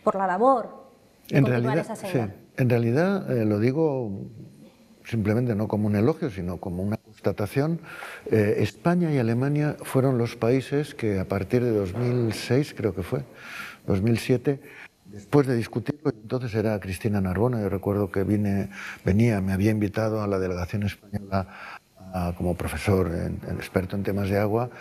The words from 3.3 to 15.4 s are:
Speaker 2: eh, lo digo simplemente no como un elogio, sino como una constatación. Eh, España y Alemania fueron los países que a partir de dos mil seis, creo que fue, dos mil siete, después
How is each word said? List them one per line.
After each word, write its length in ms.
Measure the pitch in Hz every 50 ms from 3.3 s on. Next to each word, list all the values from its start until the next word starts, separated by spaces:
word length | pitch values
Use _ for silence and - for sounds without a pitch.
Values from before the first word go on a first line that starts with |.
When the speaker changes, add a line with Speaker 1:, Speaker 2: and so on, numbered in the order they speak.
Speaker 2:
eh, 140 | 127 117 110
lo 140 | 107 107 104
digo 520 | 113 127 131 160 160 151 135 131 120 104 98 101 - - - - - - - - - - - _ - - - - -
simplemente 480 | - 113 113 95 107 107 120 127 123 107
no 140 | 98 110
como 200 | 107 110 104 107
un 100 | 104 104
elogio, 320 | 101 110 143 160 - 175 135
sino 280 | 92 95 87 90 90
como 240 | - - 98 85 90
una 140 | 95 104 110
constatación. 840 | - _ - 104 - - 104 95 - 107 101 - 135 143 160 170 160 - - - - - - - - - -
Eh, 240 | - 110 104 104 - -
España 520 | 110 - - - - 175 175 180 175 156
y 60 | 147
Alemania 580 | 135 117 113 117 120 135 139 147 147 151 147 - - -
fueron 340 | - - 135 127 139 127
los 200 | 117 120 113 -
países 580 | - 113 117 131 135 120 - 143 143 151 - -
que 240 | - 117 107 98 95
a 60 | 90
partir 340 | - 98 98 95 - 123 123 123
de 80 | 120
dos 220 | 110 104 98 90 92
mil 380 | 117 123 123 123 123 117 113 104
seis, 400 | - - - 123 139 147 - -
creo 200 | - 110 104 90
que 80 | 95 87
fue, 200 | - 135 143 131 - - - - - - - - - - - -
dos 160 | - 101 92
mil 160 | 101 120 117
siete, 440 | 104 - - 127 120 - 147 139 135 - - - - - - _ _ _
después 400 | 95 104 104 - - 143 147